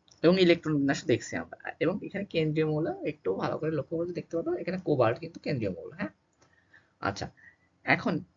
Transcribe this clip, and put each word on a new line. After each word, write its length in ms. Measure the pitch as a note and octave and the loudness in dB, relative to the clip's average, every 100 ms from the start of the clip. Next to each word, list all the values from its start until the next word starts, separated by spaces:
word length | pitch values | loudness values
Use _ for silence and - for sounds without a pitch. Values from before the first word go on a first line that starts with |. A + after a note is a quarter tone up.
| _ _ | _ _
এবং 120 | D#3+ F#3+ | 4 8
ইলেকট্রন 300 | F3 E3+ D#3 D3+ | 6 6 2 2
বিন্যাস 200 | C#3 C#3 - | 2 0 2
দেখছি 220 | A2+ - E2+ | 0 0 -8
আমরা, 200 | E2 - - - | -8 -12 -14 -2
এবং 140 | D3+ G3+ D#3 | -2 -2 -6
এখানে 180 | G3 G3+ | -8 -4
কেন্দ্রীয় 340 | E3+ D#3 D#3 D#3 | 0 2 2 2
মৌল 160 | D3+ E3+ F#4+ D#4+ | 0 -2 -4 -6
একটু 180 | - F#3 G3 | -4 -4 -2
ভালো 120 | - - | -2 -2
করে 140 | D#3 D3+ | -2 -2
লক্ষ্য 160 | - E3 | -2 -4
করলে 180 | F3 E3+ | -4 -6
দেখতে 160 | - E3 | -6 -4
পাবো 140 | D#4+ F4+ | -2 -4
এখানে 160 | - F#3 D#3 | -4 -4 0
কোবাল্ট 300 | C3+ A2+ - | 4 4 2
কিন্তু 160 | E3 - | -6 -8
কেন্দ্রীয় 320 | - C3+ G2+ E2 | -4 -2 -2 -4
মৌল। 140 | F2+ E3 | -10 -8
হ্যাঁ, 140 | D#4 - _ _ _ _ _ - _ _ - | -8 -10 _ _ _ _ _ -20 _ _ -6
আচ্ছা, 180 | G2 - - - _ _ _ - | -4 -8 -12 -20 _ _ _ 0
এখন 280 | - A3+ D#3 - | 0 0 -2 -4